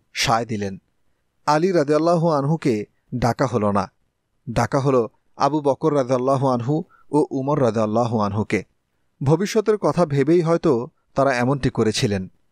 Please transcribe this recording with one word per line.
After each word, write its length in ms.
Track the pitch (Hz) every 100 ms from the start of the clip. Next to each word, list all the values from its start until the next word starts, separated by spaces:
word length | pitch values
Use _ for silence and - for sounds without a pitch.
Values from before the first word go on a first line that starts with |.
| _
সায় 320 | - - 113 117
দিলেন। 320 | 110 98 95 _ _ _ _ _ _ -
আলী 260 | 151 185
রাদিয়াল্লাহু 580 | 175 139 151 165 175 170
আনহুকে 560 | 147 139 160 156 107 104 _ _
ডাকা 320 | 127 120 113 131
হলো 260 | 123 104
না, 200 | 101 95 _ _ _ _ _ -
ডাকা 280 | 117 117 143
হলো 300 | 135 131 107 - _ -
আবু 240 | 139 156
বকর 340 | 143 127 156
রাদিয়াল্লাহু 540 | 147 123 127 131 135 135
আনহু 360 | 123 117 156 - _ -
ও 160 | 147 147
উমর 320 | 135 135 151
রাদিয়াল্লাহু 580 | 123 110 107 110 120 113
আনহুকে। 440 | 101 104 98 104 - _ _ _ _ _
ভবিষ্যতের 540 | 139 160 202 220 208 214
কথা 300 | 165 170 165
ভেবেই 340 | 139 139 175
হয়তো 480 | 160 170 170 117 139 _ _
তারা 220 | - 135 123
এমনটি 340 | 123 139 135
করেছিলেন। 600 | - 110 107 113 98 92 - _